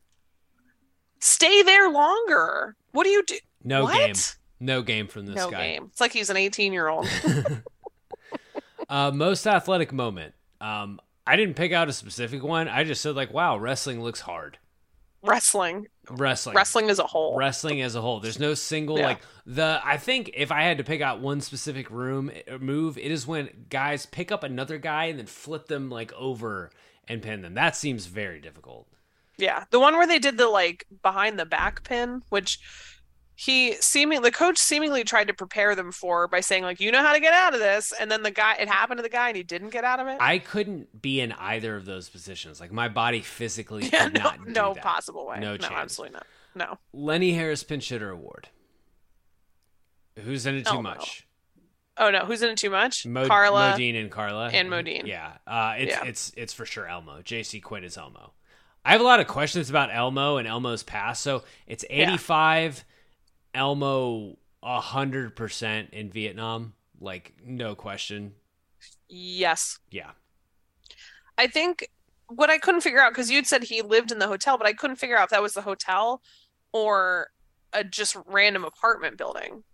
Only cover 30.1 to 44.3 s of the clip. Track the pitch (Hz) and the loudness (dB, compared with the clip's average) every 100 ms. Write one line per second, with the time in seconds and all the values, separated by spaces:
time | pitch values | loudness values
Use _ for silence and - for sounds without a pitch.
30.1 | 330 277 233 240 208 175 175 - 190 190 | 6 2 4 4 6 2 0 -14 -2 0
31.1 | 190 208 208 165 160 180 - - 240 240 | 2 0 0 -2 0 -2 -4 -4 -2 -2
32.1 | 247 - 202 185 - - - - - _ | -6 -2 -2 -2 -6 -8 -20 -20 -20 _
33.1 | _ _ - - 262 247 - - 294 302 | _ _ -10 0 2 2 0 0 2 2
34.1 | 302 233 - 339 330 - 302 311 277 220 | 4 2 4 2 4 2 2 0 0 2
35.1 | 226 208 - 185 208 208 196 175 185 180 | 2 2 -2 -6 0 2 2 -4 -8 -2
36.1 | 170 175 180 185 185 185 180 202 254 294 | 0 2 0 2 0 0 -2 2 4 6
37.1 | 294 320 339 370 254 208 208 - 220 214 | 6 6 6 6 4 2 2 -2 -6 -2
38.1 | 214 214 202 214 214 208 196 233 240 233 | 0 0 2 2 2 2 2 2 -2 -4
39.1 | 240 240 208 180 170 208 240 240 254 262 | -2 -2 -2 -8 -10 -8 -4 -2 0 -2
40.1 | 269 247 180 - 208 202 180 - 110 135 | 0 2 0 -2 -6 -6 -8 -12 -10 -4
41.1 | 135 120 110 95 113 110 104 92 92 87 | -2 -4 -6 -6 -6 -6 -8 -10 -12 -14
42.1 | 90 82 92 - 76 87 107 120 107 117 | -18 -16 -14 -16 -18 -12 -4 -4 0 0
43.1 | 120 - - 117 113 104 107 254 - - | -2 -6 -10 -8 -8 -10 -8 0 2 2
44.1 | 262 202 | 0 -2